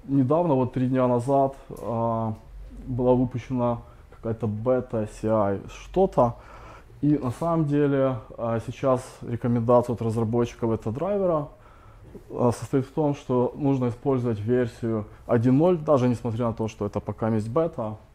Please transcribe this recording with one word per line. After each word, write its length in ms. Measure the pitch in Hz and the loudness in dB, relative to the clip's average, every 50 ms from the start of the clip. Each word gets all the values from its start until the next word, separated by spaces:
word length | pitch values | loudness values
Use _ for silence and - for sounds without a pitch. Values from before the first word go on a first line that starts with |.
| - - | -4 0
э, 40 | |
недавно, 420 | 139 139 131 123 156 165 180 170 139 | 2 2 4 4 2 2 2 2 2
вот 180 | 131 127 - | 2 2 0
три 160 | - 147 127 127 | 0 -2 -2 0
дня 180 | 131 131 127 | 2 2 2
назад, 480 | 123 123 120 117 135 139 139 135 135 - - - - | 2 2 0 0 2 2 4 2 2 0 -8 -18 -18
э, 640 | - - - 104 117 113 117 117 113 113 113 110 104 - - - - - - - - - - | -16 -10 -8 -6 -4 -2 -2 0 0 -2 -2 -4 -6 -8 -12 -20 -18 -18 -18 -16 -16 -16 -10
была 280 | 131 127 120 127 127 127 | -8 -4 0 4 4 4
выпущена 640 | 123 127 120 - 117 - - 131 123 120 120 117 117 - - - - - - - | 4 4 0 -2 -8 -8 -4 -4 -2 0 0 -2 -4 -8 -18 -20 -20 -20 -20 -20
какая-то 300 | - - 113 110 110 123 | -10 -6 -6 -6 -4 -4
бета 640 | 110 104 107 110 127 127 127 123 - - 113 107 101 - - | -4 -4 -2 0 2 2 0 0 -2 -4 -4 -4 -4 -8 -6
C 80 | - 110 | -2 0
I 320 | 110 110 101 101 98 95 - - | 2 2 2 2 0 -4 -6 -12
что-то. 680 | - - - - - 180 190 185 - - 123 117 117 - - - - - - - - - - - - - | -16 -18 -18 -4 0 0 0 2 4 2 2 2 0 -6 -16 -20 -20 -20 -20 -20 -20 -20 -20 -20 -8 -2
И 140 | - 147 151 | 2 2 2
на 140 | 139 - 123 | 2 0 -4
самом 340 | 117 - 165 170 165 165 156 | -4 -4 -2 0 0 0 0
деле, 520 | 143 147 147 147 139 139 139 135 135 131 113 - - - | 2 2 2 2 2 2 2 2 0 0 -4 -10 -14 -10
э, 240 | - 117 117 117 113 113 | -6 -4 -2 -2 -2 -4
сейчас 360 | - 117 - - 135 127 123 117 - - - | -6 -8 -2 0 2 2 2 -2 -10 -16 -14
рекомендация 720 | - - 120 117 - 123 120 120 113 120 123 123 120 - 120 | -8 -8 -6 -2 0 0 0 2 4 6 6 6 6 4 -4
от 80 | 104 | -2
разработчиков 680 | 113 113 110 117 113 110 117 120 120 117 - - 123 113 | -2 -2 0 0 -2 0 0 0 0 -2 -4 -4 -2 -2
этого 240 | 113 110 - 113 107 | -2 -2 -4 -6 -6
драйвера, 540 | 139 165 190 208 202 196 180 165 151 143 139 - - - - - - - - - - - - - - - - | -4 -4 -2 -2 0 0 0 0 0 -2 -6 -12 -20 -20 -20 -20 -20 -20 -20 -20 -20 -20 -20 -20 -20 -16 -12
э, 220 | - - 123 120 113 - | -4 2 2 2 2 0
состоит 280 | - - - 139 123 | -6 -2 0 -2 -2
в 60 | - | 0
том, 220 | - 160 156 147 143 | -2 0 0 0 0
что 400 | - - - 127 123 123 123 - | -2 -4 -2 0 2 2 0 -2
нужно 320 | 139 151 139 139 131 127 123 | 0 0 2 2 2 0 -2
использовать 500 | 113 - - 143 135 127 120 123 113 101 | -2 -2 0 0 0 2 0 -2 -2 -2
версию 680 | 104 113 123 127 123 117 - - 120 113 110 110 104 - - - - | 0 0 2 2 2 -2 -4 -6 -4 -2 -2 -2 -4 -6 -14 -16 -2
один 300 | - 120 120 113 127 127 | 0 2 4 4 6 6
ноль, 220 | 139 160 185 185 160 | 6 6 4 2 2
даже 300 | 151 156 151 131 123 123 | 2 4 4 4 4 2
несмотря 400 | 120 110 - 123 110 113 123 117 | 0 0 -4 -6 -4 -2 -2 -4
на 40 | |
то, 160 | 110 - 110 107 | -2 -4 -6 -6
что 160 | - - 101 | -4 -6 -6
это 160 | 101 - 104 | -4 -4 -6
пока 300 | - - 104 - 117 110 | -6 -6 -6 -4 -2 0
есть 180 | 113 110 104 113 | 0 -2 -2 -2
бета 480 | 117 160 160 170 - - 113 107 107 - - - | -2 0 -2 -2 -4 -6 -8 -8 -8 -12 -16 -20